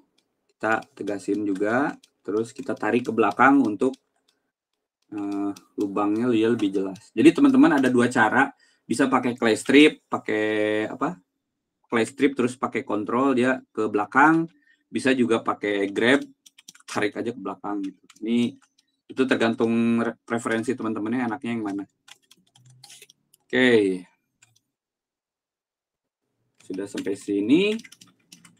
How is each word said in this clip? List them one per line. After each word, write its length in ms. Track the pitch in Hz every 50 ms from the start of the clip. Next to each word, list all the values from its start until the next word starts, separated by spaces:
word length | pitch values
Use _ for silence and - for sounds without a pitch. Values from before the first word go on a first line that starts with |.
| _ _ _ _ _ _ _ _ _ _ _
kita 320 | _ - 107 113 - - - _
tegasin 480 | - 101 98 104 98 - 98 101 104
juga, 560 | 104 101 95 95 101 107 117 131 147 - - - _ _ _ _
terus 320 | _ - 101 110 117 117 -
kita 240 | - 87 - 107 -
tarik 320 | - 104 110 120 120 -
ke 20 | 113
belakang 440 | 113 110 101 - - 123 139 143 139
untuk, 320 | 123 107 104 95 127 131 131 - _ _ _ _ _ _ _ _ _ _ _ _ _ _ _ _ _ _ _ _ _ _
eh, 420 | 107 104 101 101 101 101 101 101 98 - - _ _ 98
lubangnya 520 | 104 101 98 104 101 104 107 113 123 127
dia 160 | 113 107 110 113
lebih 200 | 117 113 107 98
jelas. 400 | 98 98 95 98 95 - - _ _
Jadi 160 | 107 127 165 170
teman-teman 440 | 147 143 139 131 131 151 170 156 135
ada 80 | 127 123
dua 160 | 127 120 120 117
cara, 400 | - 127 110 107 107 123 139 - - _ _ _ _ _
bisa 240 | _ - 117 123 139
pakai 320 | 127 131 127 123 120 120 -
clay 160 | 117 113 107
strip, 480 | 101 - - 127 143 151 151 143 - _ _
pakai 340 | - - - - 107 107 107 107 107 107 107 107 107 107 110 110
apa? 240 | 127 127 135 165 180 - _ _ _ _ _ _ _ _ _ _ _ _ _
Clay 180 | _ 120 113 110
strip 300 | - - - 131 139 139
terus 240 | - 117 123 123 -
pakai 240 | 123 123 - 110
kontrol 520 | - - 107 107 104 110 113 123 135 139 127 117
dia 240 | 123 131 127 127 - _
ke 160 | _ 113 107
belakang, 640 | 107 104 104 101 - - 131 147 160 165 165 165 165 - _ _ _ _ _ _ _
bisa 240 | - 110 - 131 131
juga 240 | 131 117 107 117 117
pakai 460 | - - - - - 104 104 101 98 98 98
grab, 260 | 104 113 123 139 143 - - _ _ _ - _ - _ - - - _ -
tarik 240 | - 107 104 101 -
aja 140 | 101 107 117
ke 80 | 117 98
belakang 400 | 95 98 95 - - 104 104 101
gitu. 220 | 98 95 - _ _ - _ _
Ini 380 | 107 113 117 120 120 - - - _ _ _ _ _ _ _ _ _ -
itu 140 | - 127 131
tergantung 800 | 127 123 - 113 113 113 - 117 117 117 117 117 117 117 117
re-, 160 | 113 117 113 - _
preferensi 500 | - 117 113 - 113 113 113 110 127 110
teman-temannya 480 | 113 113 110 110 104 104 110 120 131 123 113
enaknya 200 | 107 - - 117 117
yang 80 | 113 107
mana. 200 | 101 98 101 98 - _ _ _ - - _ _ _ - _ _ _ _ _ _ - - _ - - - - - - _ _ _ _ _ _ _ _
Oke. 200 | 127 127 127 127 117 110 101 95 92 90 87 - _ _ _ _ _ _ _ _ _ _ _ _ _ _ _ _ _ _ _ _ _ _ _ _ _ _ _ _ _ _ _ _ _ _ _ _ _ _ _ _ _ _ _ _ _ _ _ _ _ _ _
Sudah 180 | - 92 98 101
sampai 300 | 98 - 101 90 95 101
sini, 560 | - - - 101 101 104 113 143 175 202 214 214 226 - - - _ - - _ _ _ _ - - - - _